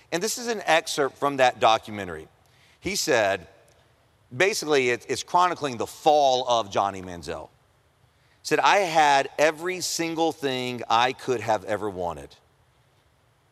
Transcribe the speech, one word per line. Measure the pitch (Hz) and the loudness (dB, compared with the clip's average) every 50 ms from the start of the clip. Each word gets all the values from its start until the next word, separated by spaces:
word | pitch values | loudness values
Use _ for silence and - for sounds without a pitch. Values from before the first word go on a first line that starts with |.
| _ - | _ -6
And | 160 170 | -4 -4
this | 196 214 - 254 | -2 -4 -4 -4
is | 240 240 | -6 -6
an | 226 202 - | -6 -4 0
excerpt | 170 160 165 - - - 156 139 127 - | 2 2 2 2 0 -2 -2 -2 -2 -2
from | - 143 143 139 131 | -2 -4 -2 2 4
that | 127 123 120 - | 4 4 4 4
documentary. | 123 113 110 110 - 110 104 101 98 87 80 78 78 - _ _ _ _ _ _ _ _ _ _ | 4 4 4 2 0 -6 -10 -8 -8 -8 -10 -12 -14 -18 _ _ _ _ _ _ _ _ _ _
He | - 175 202 | -6 -6 -4
said, | - - 156 131 113 104 95 98 92 87 - - _ _ _ _ _ _ _ _ _ _ _ _ _ _ - 123 | -2 0 2 2 4 4 2 0 -2 -4 -12 -20 _ _ _ _ _ _ _ _ _ _ _ _ _ _ -8 -2
basically, | 127 180 202 214 - 165 151 151 139 127 123 | 0 0 0 0 -2 -2 2 2 2 2 2
it, | 120 110 - - | 0 -2 -4 -6
it's | 127 - | -6 -6
chronicling | - - - 175 180 175 170 - 147 139 120 107 | -4 -2 0 2 2 2 0 -2 -6 -6 -6 -6
the | 107 | -8
fall | - - - - 160 151 151 143 135 127 127 127 123 | -8 -6 0 2 4 4 4 4 4 2 2 0 0
of | 120 113 107 98 | 0 0 0 -2
Johnny | 98 117 98 98 98 95 | -2 0 0 -2 -2 -6
Manziel. | 92 92 87 85 78 82 80 78 - - _ _ _ _ _ _ _ _ _ _ _ _ _ _ _ _ _ _ | -12 -12 -12 -12 -10 -10 -10 -10 -12 -16 _ _ _ _ _ _ _ _ _ _ _ _ _ _ _ _ _ _
Said, | - - 156 143 | -6 -2 0 2
"I | 135 147 180 202 | 4 4 4 4
had | 196 165 156 160 151 143 139 139 135 - - - | 2 2 2 4 4 6 4 2 2 0 0 2
every | 147 160 156 147 170 180 185 180 | 2 2 0 -2 -6 -8 -6 -6
single | 151 - - - 170 165 165 160 165 160 | -6 -6 -4 -4 -4 -4 -2 0 0 0
thing | 147 - 143 135 131 127 123 123 123 117 113 - | -2 -2 -4 -4 -4 -4 -4 -6 -6 -6 -2 0
I | 113 117 123 127 | 2 2 2 2
could | 123 - - 131 123 110 | -2 -4 -4 -4 -4 -2
have | 104 113 110 101 95 | 0 -2 -2 -2 -2
ever | - 107 95 104 104 | -4 -4 -4 -4 -6
wanted. | 92 90 87 85 80 71 71 - - _ _ _ _ _ _ _ _ _ _ _ _ _ _ _ _ _ _ _ _ _ _ _ | -6 -6 -6 -6 -8 -10 -14 -18 -20 _ _ _ _ _ _ _ _ _ _ _ _ _ _ _ _ _ _ _ _ _ _ _